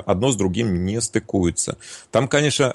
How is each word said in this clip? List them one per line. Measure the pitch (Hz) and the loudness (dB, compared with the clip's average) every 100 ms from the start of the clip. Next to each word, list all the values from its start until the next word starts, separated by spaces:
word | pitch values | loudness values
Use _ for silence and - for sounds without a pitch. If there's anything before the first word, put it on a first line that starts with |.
| - | 0
одно | 95 127 | 0 2
с | 110 | 2
другим | 95 90 117 87 92 | 0 0 0 0 0
не | 113 | -2
стыкуется. | 117 110 - 101 87 - - - - - - | -2 -4 -2 0 0 0 -6 -8 -14 -20 -2
Там, | 117 131 | 0 2
конечно, | 143 147 - 131 | 2 2 2 0